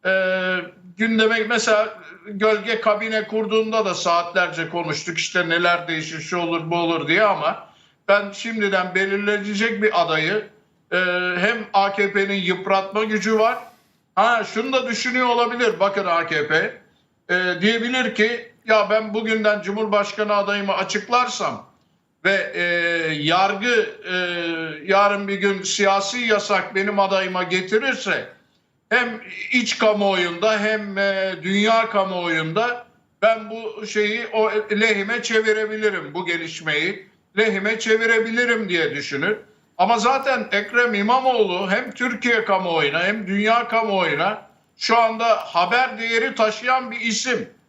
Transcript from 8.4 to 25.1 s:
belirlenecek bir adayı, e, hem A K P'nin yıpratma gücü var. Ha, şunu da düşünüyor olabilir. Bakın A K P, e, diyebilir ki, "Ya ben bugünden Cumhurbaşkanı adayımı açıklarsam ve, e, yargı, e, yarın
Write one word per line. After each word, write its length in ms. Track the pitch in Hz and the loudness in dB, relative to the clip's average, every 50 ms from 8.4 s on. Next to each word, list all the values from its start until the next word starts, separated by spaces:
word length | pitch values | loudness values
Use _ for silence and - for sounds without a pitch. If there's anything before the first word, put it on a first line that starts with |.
| - 233 226 220 202 196 196 185 185 185 175 | -8 -6 -2 0 0 2 2 0 0 0 0
belirlenecek 840 | 190 196 196 196 202 202 208 208 208 196 208 208 196 226 233 226 202 | 0 0 0 0 0 0 0 0 0 -2 -4 -2 0 0 0 0 0
bir 200 | 214 208 - 175 | 0 2 2 2
adayı, 460 | 170 160 156 156 156 165 202 214 208 - _ _ _ _ _ _ _ _ | 2 2 0 0 0 0 -2 -2 -4 -8 _ _ _ _ _ _ _ _
e, 60 | 170 180 185 180 180 180 180 180 180 180 | -2 0 0 0 0 0 -2 -2 0 0
hem 180 | 185 214 240 226 208 - - | 0 0 0 -2 -6 0 2
A 200 | 196 196 202 196 | 2 2 2 2
K 180 | 208 202 196 196 | 0 -2 0 2
P'nin 280 | 202 196 196 202 196 | 0 0 0 -2 -2
yıpratma 600 | 180 170 185 175 190 196 196 196 190 190 202 208 220 | 0 -2 -2 -2 0 0 0 0 0 -2 -2 -2 -2
gücü 360 | 214 214 214 180 214 226 214 | 0 -2 -2 0 0 2 4
var. 180 | 220 233 247 - - - - _ _ _ _ _ _ _ _ | 2 2 0 -2 -10 -16 -20 _ _ _ _ _ _ _ _
Ha, 280 | 185 208 233 240 226 208 - - | 2 2 4 2 0 -2 -4 -4
şunu 200 | 214 233 269 262 | -4 -4 0 0
da 140 | 262 254 | -2 -2
düşünüyor 400 | 254 226 - - 247 240 254 254 | -2 -4 -4 -4 -2 0 0 2
olabilir. 520 | 240 240 240 240 226 240 240 247 214 196 165 | 2 2 2 2 0 0 0 0 0 2 2
Bakın 260 | 190 202 196 202 190 | 0 0 2 -2 0
A 220 | 180 170 170 165 | 0 0 0 0
K 200 | 165 160 151 147 | 0 -2 -2 0
P, 260 | 147 151 165 190 214 - - _ _ _ _ _ _ _ _ _ - | 2 0 0 0 0 -6 -12 _ _ _ _ _ _ _ _ _ -2
e, 320 | 175 180 185 180 175 165 | -2 0 0 0 -2 2
diyebilir 540 | 185 214 233 226 226 240 254 254 247 220 - | 2 2 2 2 -2 -2 -2 -2 -2 -2 0
ki, 360 | - 214 226 240 233 - - _ _ _ | 0 0 0 0 -4 -8 -14 _ _ _
"Ya 220 | 226 220 214 202 190 | 2 4 4 4 2
ben 240 | 214 220 214 214 202 | 0 0 0 -2 -4
bugünden 480 | 220 220 220 220 220 214 214 208 196 | -4 -2 0 -2 2 2 2 2 2
Cumhurbaşkanı 720 | 170 190 202 214 220 208 202 208 202 202 - - 208 208 208 | -2 -6 -4 -4 -2 2 2 2 0 0 -2 -4 0 0 2
adayımı 400 | 202 202 196 202 202 196 196 185 | 0 2 0 -2 -2 -2 -2 -2
açıklarsam 960 | 175 190 190 - 208 202 - 240 247 247 247 - - 185 147 120 107 - - _ _ _ _ _ _ _ _ _ _ - | -2 -2 -2 -4 -6 -2 2 2 2 2 0 -2 -4 -4 -4 -4 -6 -14 -20 _ _ _ _ _ _ _ _ _ _ 0
ve, 260 | 185 196 190 - - - | 0 2 2 0 -4 -4
e, 100 | 175 175 175 175 175 170 170 170 165 160 160 156 | -2 -2 0 0 0 0 0 0 0 -2 -2 -2
yargı, 760 | 147 147 156 165 180 196 202 208 190 214 247 240 220 214 - - - - 180 | -2 0 2 4 4 4 2 0 0 0 2 2 2 2 0 -6 -12 -8 -6
e, 40 | 180 185 180 175 175 175 170 170 165 165 160 160 151 151 147 | -4 -2 -2 -2 -4 -4 -4 -4 -4 -4 -6 -8 -8 -10 -2
yarın 420 | 185 190 196 202 202 | 2 4 4 4 4